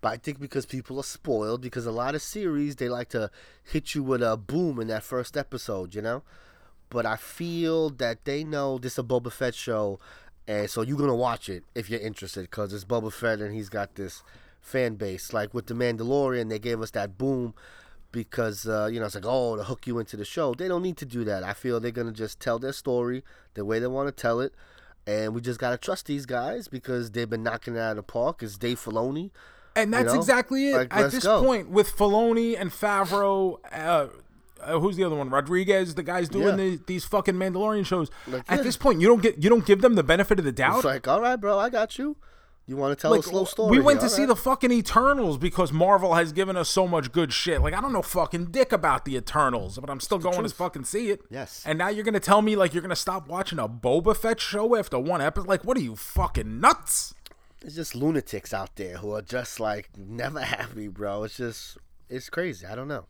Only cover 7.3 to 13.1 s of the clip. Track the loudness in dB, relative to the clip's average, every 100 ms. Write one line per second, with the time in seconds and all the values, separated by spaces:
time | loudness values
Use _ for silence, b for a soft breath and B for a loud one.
7.3 | -10 -6 -2 0 2 0 -2 -4 -4 -4
8.3 | -6 -4 -4 -2 -4 -6 -6 0 0 -2
9.3 | -4 -4 -4 -4 -2 -2 -4 B B B
10.3 | -20 -6 -4 -2 -2 -2 0 2 2 0
11.3 | -2 -6 -12 -10 -10 -6 -6 -6 -10 -12
12.3 | -10 -10 -8 -6 -8 -4 -2 -2